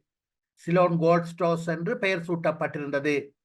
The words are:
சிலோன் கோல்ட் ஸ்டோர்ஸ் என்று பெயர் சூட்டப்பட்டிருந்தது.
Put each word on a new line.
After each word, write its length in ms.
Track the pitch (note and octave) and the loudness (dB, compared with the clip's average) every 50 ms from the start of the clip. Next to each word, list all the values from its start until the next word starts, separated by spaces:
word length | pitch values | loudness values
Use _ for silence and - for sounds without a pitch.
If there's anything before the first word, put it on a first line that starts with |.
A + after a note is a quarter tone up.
| _ _ _ _ _ _ _ _ _ _ _ _ - | _ _ _ _ _ _ _ _ _ _ _ _ -4
சிலோன் 340 | - E3+ F#3 F3+ F3+ E3+ E3 E3 | 0 2 4 4 4 4 2 4
கோல்ட் 280 | E3 F3 F3 E3+ - | 4 4 4 2 -2
ஸ்டோர்ஸ் 380 | - - F#3 E3+ E3+ E3 E3 E3 D#3+ | -4 -2 0 0 0 0 -2 -4 -4
என்று 200 | E3 E3+ G3+ B3 - - | -4 -4 -4 -4 -2 -2
பெயர் 220 | F#3+ F#3+ F3 E3+ E3+ | -2 -2 -2 -2 -4
சூட்டப்பட்டிருந்தது. 880 | F3 E3 E3 D#3+ D#3 - D#3 D3 - D3+ D3 C#3+ C#3+ C#3 C#3 D3+ D3 C#3 C#3 - - _ _ | -4 -2 0 -2 -2 -2 -4 -6 -6 -6 -6 -4 -2 -2 0 0 0 0 -2 -6 -10 _ _